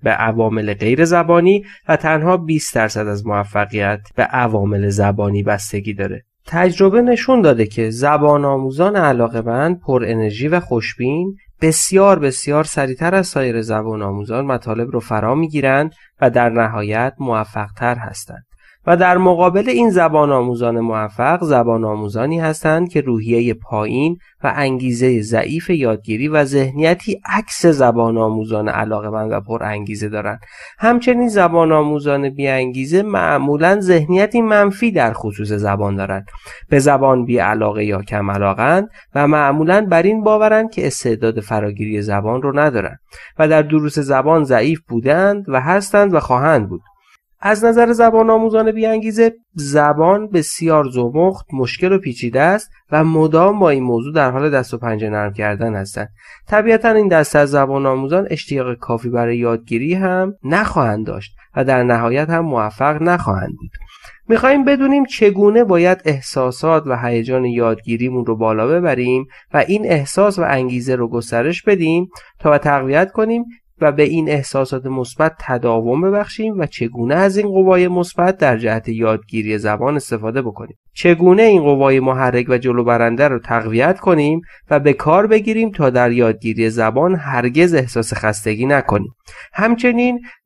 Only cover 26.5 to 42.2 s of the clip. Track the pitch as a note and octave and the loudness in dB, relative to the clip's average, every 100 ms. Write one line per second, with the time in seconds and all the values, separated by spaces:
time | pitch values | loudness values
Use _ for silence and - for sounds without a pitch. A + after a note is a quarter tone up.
26.5 | C#3 C3+ C#3 D#3+ F3 - - - F#3+ A3 | 0 0 0 0 0 -2 -8 -4 -6 -6
27.5 | - E3+ C#3+ B2+ A#2 A2+ A2+ A2 A2 A2 | 0 2 4 4 2 0 0 0 -2 -4
28.5 | G#2+ G#2 - G#2+ G#2+ G#2+ G#2+ A2 G#2+ G2+ | -4 -2 -4 -4 -4 -6 -6 -4 -6 -6
29.5 | A2+ G#2+ G#2 G#2 G2+ G#2 G#2+ G#2 A2+ - | -8 -6 -8 -8 -8 -6 -6 -6 -10 -14
30.5 | - - - A3+ A#3+ B3 A#3+ A#3+ G#3 F3 | -20 -20 -2 0 2 2 0 0 2 2
31.5 | E3+ E3 D#3 D3 D3+ C#3+ C#3 C#3 C#3 C#3 | 4 4 4 2 -2 -2 -2 -2 -4 -2
32.5 | C3 B2+ B2+ C3+ F3+ G#3+ G3 E3+ C#3+ C#3 | -2 -2 -4 -2 0 0 0 0 0 0
33.5 | D3 E3 G3+ F#3 E3+ D3+ F3+ G#3+ A#3 A3+ | 2 2 2 4 2 4 2 2 2 2
34.5 | G#3 G3+ G3 A#3 F#3 A#2 - A2 G#2 G#2 | 2 2 0 -2 2 0 -2 -8 -8 -4
35.5 | G#2 G2+ G2+ G2+ G2 F#2+ F#2+ G2 - - | -2 -2 -2 -2 -4 -4 -6 -10 -20 -20
36.5 | - - C#3+ C#3 C#3 C3+ C3 A#2 A#2 F#2 | -20 0 2 4 4 4 2 0 0 0
37.5 | G#2+ G#2+ G#2+ G#2 F#2+ G2+ G#2 G2 G2 G2 | 0 -2 -2 -4 -4 -4 -4 -4 -2 -2
38.5 | G2 B2+ F3+ G#3+ - _ C#3 D3 D3+ C#3+ | 0 0 0 -2 -10 _ -2 0 2 2
39.5 | D3 D#3 G3 G#3 E3+ F#3 A3 G#3+ G#3+ G#3+ | 0 2 2 2 2 2 0 2 2 4
40.5 | G#3+ A3 - C#3+ - B2 A2+ A2+ A2+ G2+ | 2 0 -4 -6 -4 -4 -2 -2 -4 -4
41.5 | A2 G#2 G#2 G#2+ G#2 G#2 G2+ | -4 -4 -6 -6 -6 -4 -2